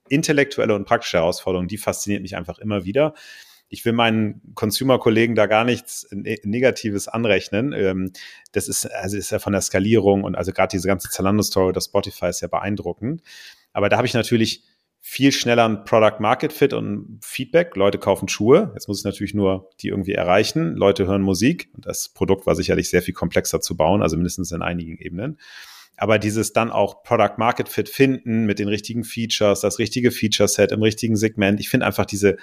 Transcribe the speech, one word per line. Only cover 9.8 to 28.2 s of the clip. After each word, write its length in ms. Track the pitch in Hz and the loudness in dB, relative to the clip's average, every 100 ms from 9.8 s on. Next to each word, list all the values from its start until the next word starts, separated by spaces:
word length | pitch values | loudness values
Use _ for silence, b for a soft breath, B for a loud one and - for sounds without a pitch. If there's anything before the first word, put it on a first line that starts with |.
| 101 113 98 98 | 2 4 4 4
und 140 | 98 92 | 0 -4
also 160 | 90 | -4
gerade 180 | 95 95 | 0 0
diese 160 | 98 92 | 0 -2
ganze 240 | 95 - | -2 -4
Zalando-Story 600 | - 95 104 98 98 92 | -4 0 0 0 0 0
oder 100 | 92 | 0
Spotify 460 | - 101 98 - 87 | -2 -2 -4 -4 -6
ist 160 | 87 | -4
ja 60 | 90 | -6
beeindruckend. 760 | 85 92 101 87 85 113 165 - B B B B | -6 -4 -6 -6 -8 -8 -8 -14 B B B B
Aber 160 | 107 104 | -2 2
da 80 | 104 | 2
habe 100 | 123 | 2
ich 80 | |
natürlich 480 | 120 107 117 110 - _ _ _ _ | 0 2 2 0 -4 _ _ _ _
viel 300 | - - 139 | -12 0 2
schneller 340 | 135 120 117 113 | 2 2 4 4
ein 180 | 104 | 0
Product 340 | - 117 107 - | 2 4 4 4
Market 340 | 107 127 147 | 0 0 -2
Fit 220 | - 143 | 0 0
und 460 | 113 107 104 107 110 | 0 -6 -8 -10 -16
Feedback. 520 | - - - 165 175 | -12 -10 0 0 0
Leute 220 | 98 101 98 | 2 2 2
kaufen 320 | - 95 95 | 0 0 -2
Schuhe. 420 | - 104 160 190 | 0 4 4 4
Jetzt 120 | 101 - | -6 -8
muss 120 | 101 | -6
ich 60 | |
natürlich 280 | 101 98 101 | -6 -6 -4
nur 380 | 104 95 95 - - | 0 0 0 -6 -10
die 80 | 101 | -6
irgendwie 240 | 98 92 | -4 -2
erreichen. 640 | 98 87 98 110 160 165 | -2 2 2 2 0 -2
Leute 320 | 104 98 101 92 | 2 2 2 0
hören 160 | 98 | 0
Musik. 480 | 98 92 117 170 - | 0 2 0 0 -6
Und 120 | - - | -16 -10
das 240 | - - | -10 -10
Produkt 360 | - 90 95 - | -4 0 0 0
war 80 | |
sicherlich 360 | 82 87 87 87 | 0 0 0 0
sehr 100 | 90 | 0
viel 140 | 90 | -2
komplexer 480 | - 87 95 - 80 | -4 -4 -2 -2 -2
zu 160 | - 87 | -2 0
bauen, 240 | 78 104 | 2 2
also 140 | 85 80 | 0 0
mindestens 360 | 87 - 87 | -2 -4 -8
in 80 | 85 | -6
einigen 380 | 85 87 82 82 | -6 -6 -8 -12
Ebenen. 400 | 85 85 135 151 B B B B B - | -12 -8 -8 -10 B B B B B -4
Aber 220 | 104 110 | 2 2
dieses 340 | 104 107 101 | 2 -2 -2
dann 180 | 117 113 | 0 0
auch 320 | 110 98 - | 0 -2 -2
Product 360 | - 117 101 - | 0 2 2 2
Market 320 | 117 120 - | 0 0 -2
Fit 180 | - 101 | -4 -2
finden 560 | - 135 131 | 2 2 2